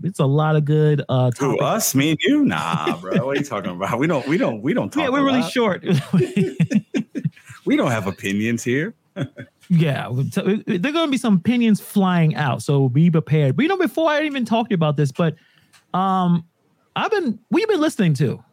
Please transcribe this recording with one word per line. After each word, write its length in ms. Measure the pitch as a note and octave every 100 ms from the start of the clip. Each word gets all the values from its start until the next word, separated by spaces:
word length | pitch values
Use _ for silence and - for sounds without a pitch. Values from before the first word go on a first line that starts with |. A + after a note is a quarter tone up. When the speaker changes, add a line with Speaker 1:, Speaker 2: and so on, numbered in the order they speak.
Speaker 1:
it's 160 | E3+ -
a 80 | C#3
lot 300 | C#3+ D#3 D#3
of 80 |
good, 360 | D3 D3+ D3+ D3 -
uh, 220 | C3 B2+ A2+
Speaker 2:
Who, 180 | C#3 G#2
Speaker 1:
topics. 60 |
Speaker 2:
us? 320 | B2+ G#3 -
Me 160 | C3 C#3+
and 80 | -
you? 220 | F3+ D4
Nah, 520 | C4+ - D#2 D#2+ D2+ -
bro. 280 | F#3 G#3
What 120 | C3+ C#3
are 40 |
you 60 | C#3+
talking 240 | G#2+ F#2+
about? 300 | F2+ F#2+ A#2
We 80 | D#3
don't, 180 | D#3 A#2+
we 100 | E3
don't, 240 | A3 A2
we 120 | A#2+
don't 180 | A#3+ G#2+
talk 120 | C#4+
Speaker 1:
Yeah, 60 | C4
we're 100 | C4+
Speaker 2:
a 40 |
Speaker 1:
really 180 | C#4 C4
Speaker 2:
lot. 100 | A#3+
Speaker 1:
short. 320 | C4 A3+ F3+
<laughs> 1800 | - E3 - F#3 - - - - - C4 - - - - - - - -
Speaker 2:
We 120 | - D4
don't 160 | F#3+
have 160 | A2+ F#2+
opinions 560 | F#2+ G2 G2+ A2 A#2
here. 300 | - B2+ F#3 - _ -
<laughs> 80 | D#3 - - _ -
Speaker 1:
Yeah. 440 | E3+ D#3+ C3 G#2 B2 C#3
So, 100 | -
uh, 140 | - G#3 -
there 240 | G3 A3
are 20 |
gonna 180 | D#4 E4
be 80 | C4
some 180 | A#3+ F#3+
opinions 440 | E3+ B3 A#3 G#3
flying 540 | - G#3+ F#3+ F3 D#3+
out, 280 | D3+ D3 B2
so 260 | - C#3+ C3+
be 240 | B2 F3
prepared. 420 | D#3+ D#3 D3+ C#3+
But, 80 | B2+
you 60 | D4+
know, 100 | F#4+
before 320 | E4 - D#4+
I 140 | D4
even 200 | D4+ C#4
talked 280 | A#3 A3+ A#3
about 240 | F#3+ D#3 C#3+
this, 160 | C#3+
but, 240 | - E3+ D3 _ _ _ _ _
um, 500 | F3+ F#3+ F#3 F3+ F3 E3 _ _ _ _ -
I've 160 | D#4+
been, 260 | G#4 D4+ - -
what 120 | D#4+
you 80 | A4
been 120 | F#4+
listening 340 | D4+ - F3+
to? 300 | C3+ C#3 - -